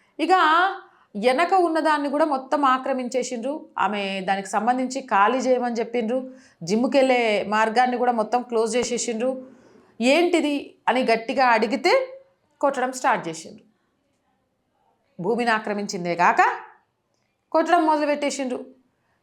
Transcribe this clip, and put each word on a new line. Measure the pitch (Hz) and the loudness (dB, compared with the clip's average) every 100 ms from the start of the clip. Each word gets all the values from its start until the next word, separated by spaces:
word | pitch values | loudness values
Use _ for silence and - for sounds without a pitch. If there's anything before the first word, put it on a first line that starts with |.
| _ - | _ -6
ఇక | 320 370 311 320 381 381 - _ _ 208 | 2 4 4 4 2 -2 -14 _ _ -2
వెనక | 233 262 339 | 0 2 2
ఉన్నదాన్ని | 381 339 320 311 302 285 | 2 2 2 0 0 0
కూడా | 285 | 0
మొత్తం | 311 269 262 302 | 0 -2 -2 0
ఆక్రమించేసిండ్రు. | 277 262 262 254 247 254 240 240 247 311 - - | 2 0 -2 -4 -4 -4 -4 -6 -6 -8 -10 -4
ఆమె | 196 208 196 196 | -2 -2 -4 -6
దానికి | 185 196 196 | -4 -4 -2
సంబంధించి | 214 220 254 254 269 | -4 -2 -2 -4 -6
ఖాళీ | 269 196 208 254 | -2 2 2 2
చేయమని | 247 254 247 | 0 0 0
చెప్పిండ్రు. | 233 226 240 220 254 262 - _ _ | -4 -4 -4 -2 -4 -6 -16 _ _
జిమ్కి | 165 220 254 277 | -4 0 2 2
వెళ్ళే | 262 247 233 202 202 | 4 2 2 0 0
మార్గాన్ని | 214 220 220 247 247 | 0 2 2 2 2
కూడా | 247 | 0
మొత్తం | 233 220 247 | 0 0 -2
క్లోజ్ | 240 226 226 240 | 0 -2 0 0
చేసేసిండ్రు. | 233 240 247 220 254 262 - - - - _ _ | -2 -4 -4 -2 -4 -4 -12 -20 -20 -20 _ _
ఏంటిది | 233 302 349 339 294 285 - _ - | 2 4 4 2 0 -4 -8 _ -2
అని | 240 | 0
గట్టిగా | 226 226 226 233 254 | 2 0 -2 0 2
అడిగితే | 226 220 262 359 523 523 - _ _ _ _ | 2 2 0 2 2 0 -12 _ _ _ _
కొట్టడం | 277 269 254 | -2 0 -4
స్టార్ట్ | 262 277 214 170 | -2 0 0 -2
చేసిండ్రు. | 160 196 - _ _ _ _ _ _ _ _ _ _ _ _ _ _ _ - | -12 -16 -20 _ _ _ _ _ _ _ _ _ _ _ _ _ _ _ -8
భూమిని | 180 233 240 | -4 0 0
ఆక్రమించిందే | 220 214 208 202 196 175 | 0 -2 -6 -6 -6 -4
కాక | 170 185 233 415 - - _ _ _ _ _ _ _ _ | 2 2 4 2 0 -12 _ _ _ _ _ _ _ _
కొట్టడం | 320 330 349 311 | -2 2 2 2
మొదలుపెట్టేసిండ్రు. | 302 294 294 285 269 262 254 - - _ _ _ _ | 0 0 -2 -2 -4 -6 -8 -12 -20 _ _ _ _